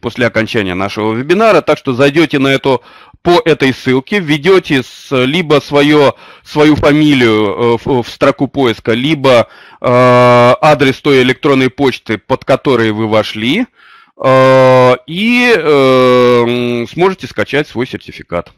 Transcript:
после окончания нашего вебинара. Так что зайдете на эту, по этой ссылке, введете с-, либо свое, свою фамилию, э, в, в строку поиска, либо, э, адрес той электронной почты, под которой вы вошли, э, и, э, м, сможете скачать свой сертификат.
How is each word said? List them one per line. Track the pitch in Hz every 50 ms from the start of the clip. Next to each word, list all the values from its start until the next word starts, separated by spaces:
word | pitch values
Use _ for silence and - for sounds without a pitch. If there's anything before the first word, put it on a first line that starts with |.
после | - 120 - - 123
окончания | 113 - 110 110 107 - 117 101 95 90
нашего | 90 95 101 - 107 104 110 110
вебинара. | 113 131 147 175 202 220 226 208 214
Так | 185 - 151 -
что | _ - 127
зайдете | 117 139 143 139 160 165 143 - 143
на | 135 139
эту, | 139 131 - 139 131 120 _ - - - - _ _ _ _
по | 170 175 170 -
этой | 165 151 - - 131 120
ссылке, | - - 135 127 131 135 - 214 208
введете | 180 147 151 151 139 180 190 185 175 - 156 131 120
с-, | - - - - - 139 131 127
либо | 131 147 180 175 147 151 143
свое, | - - 143 143 143 147 151 151 143 131 - _ - - - - _
свою | - - 151 151 151 151
фамилию, | 139 - 151 143 151 156 151 143 131 123 113 110 107 107 101 92 80 120 117 117
э, | 113 -
в, | - 139 123 113
в | -
строку | - - - 135 135 - 147
поиска, | 123 _ 139 139 120 107 - - - 110
либо, | 117 123 151 160 143 131 135 127 117 113 _ - - - - - _
э, | - 131 123 123 127 123 123 123 123 123 123 123 120 120 123 -
адрес | - 156 151 139 143 135 127 -
той | _ 151 139 131 127
электронной | 127 131 - - 151 139 131 131 127
почты, | 123 - 139 131 117 - _ - 110 98
под | _ _ 135 123 -
которой | - 139 123 _ 151 131 117 113 110 107
вы | 107 110 110
вошли, | 107 107 104 - - 110 107 120 147 208 254 - _ _ _ _ - - _ _ _ _ -
э, | 131 131 131 131 131 131 131 131 131 131 127 127 127 127 123 _ -
и, | 160 180 208 233 247 247 247 247 233
э, | 180 151 147 151 139 135 131 131 127 127 127 127 127 123 123 123 120 120 117 123 123 123 120 120 120 120
м, | 113
сможете | - - 180 190 190 _ -
скачать | 120 - - 104 - - 139 151
свой | - - 110 127 -
сертификат. | - 101 - - - - - _ - 87 - - _